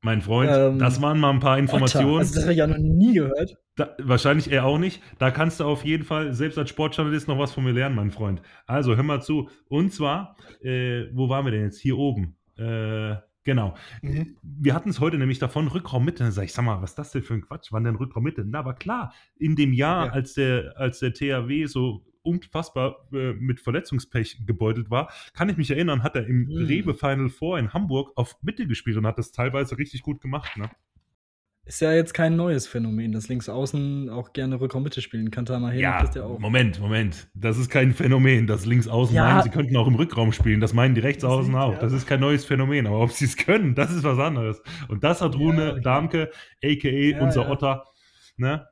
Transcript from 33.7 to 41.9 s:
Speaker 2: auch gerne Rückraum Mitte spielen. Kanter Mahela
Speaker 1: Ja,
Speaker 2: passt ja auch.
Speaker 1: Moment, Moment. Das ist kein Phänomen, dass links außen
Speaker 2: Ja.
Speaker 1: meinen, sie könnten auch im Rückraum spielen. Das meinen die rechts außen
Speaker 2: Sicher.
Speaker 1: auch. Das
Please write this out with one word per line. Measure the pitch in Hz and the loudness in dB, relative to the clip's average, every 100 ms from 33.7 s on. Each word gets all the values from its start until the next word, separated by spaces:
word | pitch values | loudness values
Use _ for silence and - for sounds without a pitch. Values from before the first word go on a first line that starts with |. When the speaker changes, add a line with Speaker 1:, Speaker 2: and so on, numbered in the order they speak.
| 147 143 139 135 | -2 -4 -4 -6
Speaker 2:
auch | 117 117 | -8 -8
gerne | - 131 131 | -6 -4 -4
Rückraum | 131 131 | -4 -4
Mitte | 143 - | -6 -6
spielen. | 120 113 110 | -8 -6 -4
Kanter | 107 117 123 | -4 -6 -4
Mahela | 120 123 | -2 0
Speaker 1:
Ja, | 92 90 | 0 2
Speaker 2:
passt | - - | 0 -2
ja | |
auch. | 110 117 | -8 -6
Speaker 1:
Moment, | 104 123 120 87 | 0 4 4 2
Moment. | 101 110 104 85 - - | 0 0 0 -4 -14 -4
Das | 110 110 | -2 0
ist | 127 | 0
kein | 143 131 | 4 4
Phänomen, | 127 135 131 131 127 113 | 4 4 6 6 4 4
dass | 104 98 | 0 2
links | 123 110 | 2 2
außen | 113 123 120 | 2 4 4
Speaker 2:
Ja. | 165 | 6
Speaker 1:
meinen, | 190 | 6
sie | 160 | 4
könnten | 165 135 127 | 0 2 4
auch | 110 | 4
im | 117 | 4
Rückraum | 170 - 113 | 2 2 0
spielen. | 107 113 107 | 4 4 4
Das | 107 | 4
meinen | 113 131 117 | 4 4 4
die | |
rechts | 120 143 | 2 0
außen | 127 131 131 | 0 2 2
Speaker 2:
Sicher. | 131 | 2
Speaker 1:
auch. | 135 98 | 0 0
Das | 113 | 0